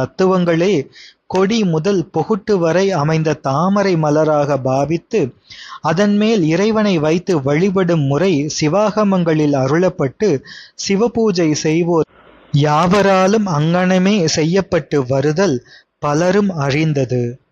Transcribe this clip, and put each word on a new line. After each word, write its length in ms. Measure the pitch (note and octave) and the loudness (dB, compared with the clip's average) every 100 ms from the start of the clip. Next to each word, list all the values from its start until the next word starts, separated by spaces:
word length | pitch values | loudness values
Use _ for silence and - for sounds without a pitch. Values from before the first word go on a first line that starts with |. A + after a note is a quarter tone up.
தத்துவங்களே 840 | C3 - F#3 F#3 F3 E3 F#3 E3+ B2+ - - _ _ | -6 -2 0 2 0 0 0 0 -4 -12 -20 _ _
கொடி 380 | F#3 G3 A3+ | -2 0 0
முதல் 460 | G3 D#3+ F3 G3 D#3+ | 0 -2 0 -2 -2
பொகுட்டு 480 | D#3+ D3+ A3 - G3+ | -4 -2 -4 -2 0
வரை 340 | E3 E3+ G3 | 0 0 0
அமைந்த 420 | F3 D3+ D#3+ D#3+ | 0 0 0 0
தாமரை 640 | D3 C#3 C3+ F3+ G3+ G3 E3+ | -2 -2 -2 0 0 0 0
மலராக 600 | D3+ D3+ D#3 D3+ C#3+ C#3 | 0 2 2 0 0 -2
பாவித்து, 800 | C3 C3+ D3 E3 - G#3+ C3 - _ - - - | -2 -2 -2 -4 -4 -4 -4 -6 _ -20 -20 -8
அதன் 360 | D3+ D#3+ G#3 G#3 | -4 0 2 2
மேல் 260 | G#3+ A3+ | 2 2
இறைவனை 560 | D#3 E3+ G#3+ G#3+ G#3 F3 | 2 0 0 0 0 0
வைத்து 440 | D3+ F3 F3+ E3 | 0 -2 0 -2
வழிபடும் 580 | C3+ D3+ G3+ F#3+ F3 E3+ | 0 0 0 0 0 0
முறை 500 | C3+ C#3+ F#3+ D3 D3 - | 0 0 0 0 -2 -2
சிவாகமங்களில் 920 | D3+ F#3 G#3+ G#3 G#3 F#3+ E3 D#3 D3+ | -2 0 0 0 0 2 2 2 2
அருளப்பட்டு, 880 | C#3 C3 D#3+ F3+ E3+ C#3 - G#3+ C3+ - - - - - | 0 0 2 0 0 -4 -2 -2 -2 -4 -18 -20 -12 -4
சிவபூஜை 640 | G3 A#3 A3+ A3 F#3 D#3+ | 0 0 0 0 0 0
செய்வோர் 520 | D3 D#3+ D#3+ F3 E3+ D3+ _ - - - | 0 0 0 0 0 -2 _ -20 -20 -4
யாவராலும் 920 | C#3+ D3 D3+ F3 G3+ G3 F#3+ F#3+ A3 G3 | 0 2 2 2 2 4 4 2 2 0
அங்ஙனமே 800 | D3 D#3+ F3 F#3 F#3 F#3 G#3 | -2 0 0 2 2 2 2
செய்யப்பட்டு 800 | D#3+ - D#3 F#3+ F#3 E3+ - D3 B2 | 0 0 0 0 0 -4 -2 -2 -2
வருதல் 600 | C3+ D3 D#3 G3 B2+ - - _ _ | 0 0 0 0 -2 -6 -20 _ _
பலரும் 520 | D3 D3 F3+ G3+ G3+ | -4 0 2 2 0
அறிந்தது. 880 | E3+ C#3 C#3 D#3+ C#3+ B2+ B2 A#2+ B2 _ | -2 -2 0 0 0 -2 -2 -4 -8 _